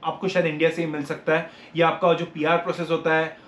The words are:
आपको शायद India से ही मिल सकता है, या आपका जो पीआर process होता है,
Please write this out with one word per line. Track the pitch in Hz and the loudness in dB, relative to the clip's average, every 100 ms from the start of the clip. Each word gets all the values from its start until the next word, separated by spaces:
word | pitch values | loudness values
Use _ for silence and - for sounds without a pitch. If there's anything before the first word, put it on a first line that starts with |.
आपको | 160 160 185 | -8 -4 -2
शायद | 180 165 | 0 0
India | 151 160 | 2 0
से | 165 165 | 0 -4
ही | |
मिल | 147 | -4
सकता | 143 156 - 160 | -6 -4 0 0
है, | - - - 160 | -2 -12 -6 2
या | 160 | 2
आपका | 160 180 | 4 2
जो | 165 170 | 2 -2
पीआर | 160 151 170 | -2 0 2
process | 180 170 160 | 0 -4 -2
होता | 160 165 160 | 0 2 2
है, | 160 - | 0 -8